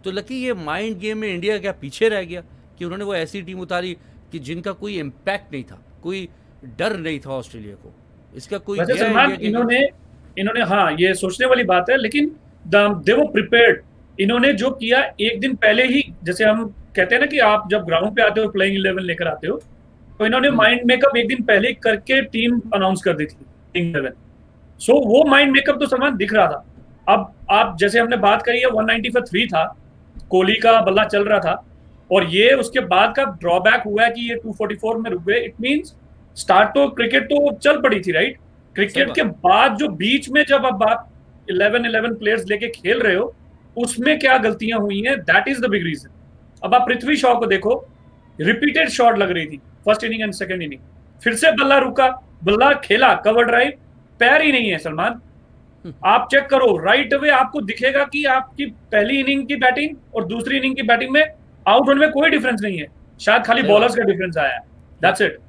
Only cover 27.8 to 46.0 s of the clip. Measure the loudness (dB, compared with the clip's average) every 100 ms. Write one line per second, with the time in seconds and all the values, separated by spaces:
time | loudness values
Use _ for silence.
27.8 | 0 2 0 0 2 2 0 0 0 0
28.8 | -2 -2 -2 -4 -2 -4 -2 -2 -2 -8
29.8 | -20 _ -20 -20 -2 0 2 2 4 4
30.8 | 4 0 0 0 2 0 0 -4 -8 -20
31.8 | -20 -20 _ 0 2 2 4 4 0 -4
32.8 | 0 2 2 0 -4 -4 0 2 2 2
33.8 | 0 0 0 0 -6 -6 -8 -6 -6 -4
34.8 | -4 -4 -4 -6 -2 -2 -2 -6 -2 -2
35.8 | -4 -18 -20 -20 -20 -16 2 4 4 2
36.8 | 0 0 0 0 0 0 0 0 0 2
37.8 | 2 0 0 0 0 -4 -20 _ _ -4
38.8 | -2 0 0 0 -2 0 4 4 4 2
39.8 | -4 -2 -2 -2 0 0 2 2 2 0
40.8 | 0 0 -4 -20 _ -20 -6 0 0 0
41.8 | -2 -2 -2 -4 -2 -2 -2 -4 -6 -6
42.8 | -4 0 0 0 -2 -10 -20 -20 _ -8
43.8 | -6 -2 0 2 2 2 2 -4 -4 -4
44.8 | -4 -4 -4 -4 2 0 2 -4 -2 -2
45.8 | -4 -8